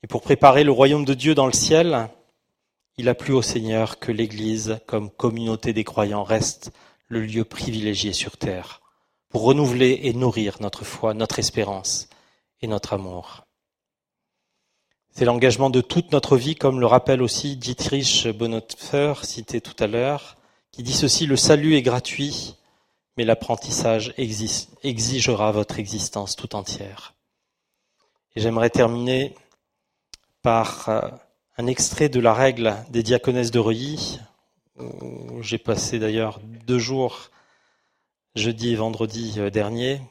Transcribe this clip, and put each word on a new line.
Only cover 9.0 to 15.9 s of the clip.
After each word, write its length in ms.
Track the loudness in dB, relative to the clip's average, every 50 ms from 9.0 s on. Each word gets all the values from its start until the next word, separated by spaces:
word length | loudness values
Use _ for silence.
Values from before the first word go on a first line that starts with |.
| _ _ _ _ _
pour 140 | _ -6 2
renouveler 580 | 4 4 4 6 4 0 2 4 4 4 4 2 -2
et 100 | -4 -2
nourrir 440 | 0 0 0 0 0 -4 -4 -4 -6
notre 240 | -8 -8 -8 -10 -14
foi, 280 | -14 -10 -4 -4 -4 -2
notre 260 | -2 -4 -4 -4 -4
espérance 680 | -4 -2 -2 -2 -4 -4 -4 -8 -6 -6 -6 -6 -8 _ _ _ _ _ _ _ _ _ _ _
et 60 | -8
notre 260 | -6 -6 -6 -4 -6 -6
amour. 520 | -6 -6 -8 -12 -12 -14 -16 -20 -20 _ _ _ _ _ _ _ _ _ _ _ _ _ _ _ _ _ _ _ _ _ _ _ _ _ _ _ _ _ _ _ _ _ _ _
C'est 100 | 2 2
l'engagement 440 | 2 4 4 4 4 4 4 2 2
de 120 | 4 2
toute 300 | 0 2